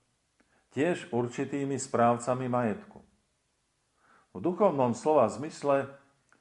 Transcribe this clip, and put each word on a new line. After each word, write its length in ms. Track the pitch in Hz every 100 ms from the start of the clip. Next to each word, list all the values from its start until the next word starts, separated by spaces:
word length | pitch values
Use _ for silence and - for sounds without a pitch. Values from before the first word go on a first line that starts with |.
| _ _ _ _ _ _ _
tiež 380 | 127 170 170 -
určitými 720 | 120 120 139 135 143 139 131
správcami 640 | - 117 117 120 127 127 127
majetku. 540 | 123 117 101 - - _ _ _ _ _ _ _ _ _ _ _ _ _
V 60 | 92
duchovnom 540 | 151 180 196 143 123
slova 320 | 110 156 151 107
zmysle 560 | 98 151 - 143 139 123 - _ _ _ _